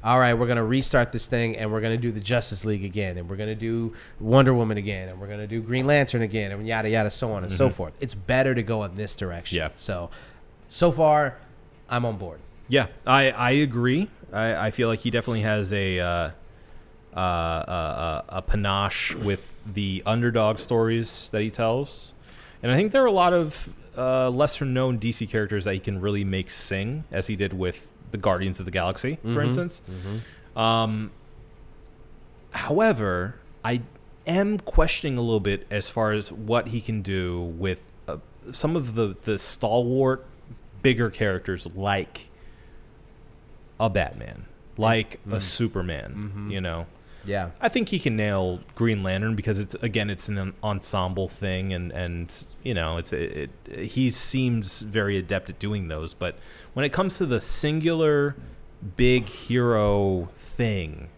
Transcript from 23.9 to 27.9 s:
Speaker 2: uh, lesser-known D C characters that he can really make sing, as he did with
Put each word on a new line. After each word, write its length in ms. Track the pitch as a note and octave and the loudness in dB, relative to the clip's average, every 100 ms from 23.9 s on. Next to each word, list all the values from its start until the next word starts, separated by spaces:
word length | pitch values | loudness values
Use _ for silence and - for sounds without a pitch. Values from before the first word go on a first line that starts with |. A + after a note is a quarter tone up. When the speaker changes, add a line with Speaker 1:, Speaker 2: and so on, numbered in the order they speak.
| - | -2
Speaker 2:
uh, 320 | B2+ C3 B2+ | 2 2 2
lesser-known 680 | B2 D3 - C#3 B2+ C3 A#2+ | 4 2 2 -2 2 2 0
D 140 | A2+ | -2
C 120 | A2+ G#2+ | -2 -2
characters 380 | A2+ G2+ G#2 | 0 0 0
that 100 | F#2+ | 0
he 60 | F#2+ | -2
can 220 | - G2 | -2 -2
really 240 | G2 G2+ G2 | 0 0 0
make 260 | G2 F#2 | -2 -2
sing, 540 | - - F#2+ G2+ D3 - | -6 -4 -2 -2 -4 -4
as 140 | - F#2+ | -4 -4
he 100 | G2+ | -2
did 160 | G2 | -2
with 340 | F#2 F2+ - - | 0 -2 -4 -14